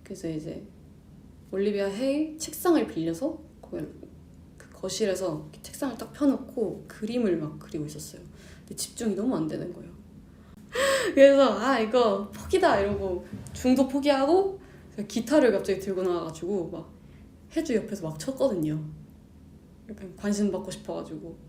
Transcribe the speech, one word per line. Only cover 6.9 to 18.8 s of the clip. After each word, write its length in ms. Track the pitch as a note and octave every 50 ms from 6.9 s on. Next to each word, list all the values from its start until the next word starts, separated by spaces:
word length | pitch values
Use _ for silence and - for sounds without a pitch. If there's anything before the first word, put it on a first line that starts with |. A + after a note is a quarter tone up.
| - - G#3+ G#3+ A#3+ B3 A3+ G3 E3+ D#3+
막 200 | D#3 D3+ D3+ -
그리고 280 | - - - D#3+ D3
있었어요. 340 | D3+ - - - - - - - - - - - - - -
근데 160 | - - -
집중이 380 | - - - - - A#3 A3 F#3+
너무 220 | F#3 G#3+ C4 A3+
안 100 | D#3+ D#3+
되는 260 | D3+ - - - -
거예요. 180 | - - - - - - - - - - - - - - - - - - - -
<laughs> 440 | - B4 C5+ C#5 C5+ C5+ A#4+ G4 -
그래서 440 | C#4 C4+ C#4 C#4 C4+ C4+ A#3 G#3 G3+
"아, 200 | A3 C4 C#4 A3+
이거 520 | A3 G#3+ A#3+ B3 A#3+ G#3+ G3 G3+ G#3 -
포기다." 480 | - - - - - F4+ F4 D#4 A#3+ G3+
이러고 460 | G3 G3+ G3+ G3 G3 F#3+ F3+ F3+ - - - - - -
중도 340 | - - - B3+ B3+ C4 C4+ C4
포기하고 720 | - C#4+ C4+ D4 C#4 C4+ C4+ C#4+ E4+ F#4+ G4 G4 - - - - - - - - -
제가 100 | - G3+ -
기타를 440 | - B3 - - C#4+ D4+ C4 A3+
갑자기 260 | G3 F#3+ - - F#3+ -
들고 220 | - G#3 F#3+ F3+
나와가지고 680 | F#3 F3+ F3 E3+ D#3+ D#3+ D3+ - E3+ F3 G#3 F#3+ E3 -
막 200 | E3+ E3 E3 - - - - - - - - - - - - - -
혜주 200 | D#4+ D#4+ - A#3+
옆에서 320 | G3+ - - G#3 - E3 D#3+
막 100 | D3+ -
쳤거든요. 640 | - C4+ C4 - C4 C4+ G#3 F3 D3+ D3+ D3+ D#3